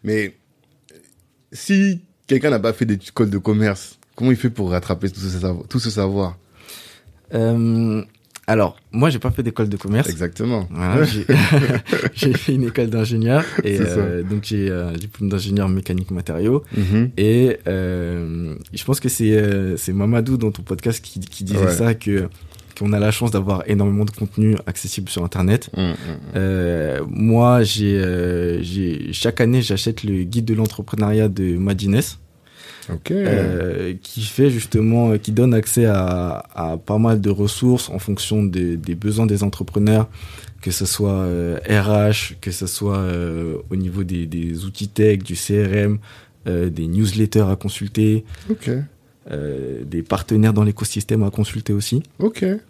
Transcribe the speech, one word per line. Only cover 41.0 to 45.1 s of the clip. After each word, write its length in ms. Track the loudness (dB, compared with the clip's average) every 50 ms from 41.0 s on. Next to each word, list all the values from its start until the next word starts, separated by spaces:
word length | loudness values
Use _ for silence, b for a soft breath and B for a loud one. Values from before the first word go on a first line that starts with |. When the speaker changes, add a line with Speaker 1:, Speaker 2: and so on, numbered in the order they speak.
| 0 0 0 0
Speaker 2:
euh, 360 | 0 -2 -2 -2 -2 -2 -4 -4 -2 0
R 200 | 2 2 4 4
H, 440 | 4 4 4 4 2 0 -2 -8 -10 -10
que 120 | -8 -8
ce 140 | -6 -6 -6 -6
soit, 300 | -6 -4 -2 -2 0 0
euh, 580 | -2 -2 -2 -2 -4 -4 -4 -4 -4 -4 -6 -8 -8 -6
au 60 | -4
niveau 280 | -4 -4 -4 -4 -4 -4
des, 220 | -4 -4 -4 -4
des 400 | -4 -6 -6 -6 -6 -6 -6 -8
outils 200 | -10 -8 -8 -10 -6
tech, 300 | 2 4 4 6